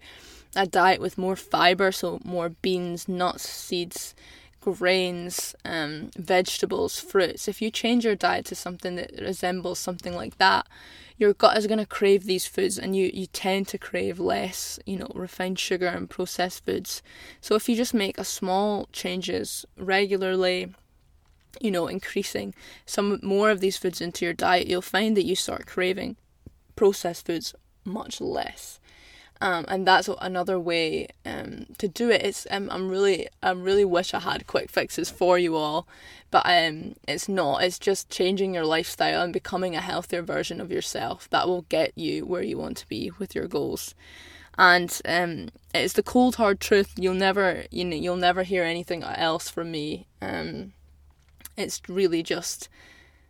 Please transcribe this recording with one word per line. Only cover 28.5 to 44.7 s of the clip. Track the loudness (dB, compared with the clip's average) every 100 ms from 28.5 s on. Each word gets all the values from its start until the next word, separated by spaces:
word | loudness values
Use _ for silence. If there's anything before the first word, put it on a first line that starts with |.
| -10 -18 -20 _ -20 -20 -20 -20 -6
Um, | -2 -2 -2
and | 0 6
that's | 6 4 -2
another | -4 -4 -2 -2
way, | 0 0 2 -2 -6 -12
um, | -10 -8 -8 -12 -14 -6
to | -4
do | 0 2
it. | 4
It's, | 2 -4 -6
um, | -6 -4
I'm | -4 -2
really, | 2 2 2 -2 -4
I | -2
really | 0 2 4
wish | 4 4 0
I | -2
had | -2 -4 -2
quick | -4 -2
fixes | -2 -2 -2 -6
for | 2 4 6
you | 4 0
all, | -2 -2 -6 -12 -20 -20 0
but, | 4 6
um, | 4 4 -2 -10 -12 -8
it's | -6 -2
not. | 0 2 2
It's | 0 0
just | 0 -2 -2
changing | -2 0 0 0
your | 0
lifestyle | 0 0 -2 -2 0 2
and | 0
becoming | -4 -4 -2 -2 -4
a |
healthier | -4 -6 -4 -4
version | -2 -4 -4 -6
of | -6
yourself | -4 -4 -4 -6 -8 -2
that | 0 2
will | 0 0
get | 0 0 -2
you | -4 -4
where | -4 -4
you | -4 -6
want | -8 -10
to | -10
be | -8 -8 -8
with | -8
your | -6 -4
goals. | -4 -4 -4 -10 -16 -20 -20 -20 -20 -8 6
And, | 8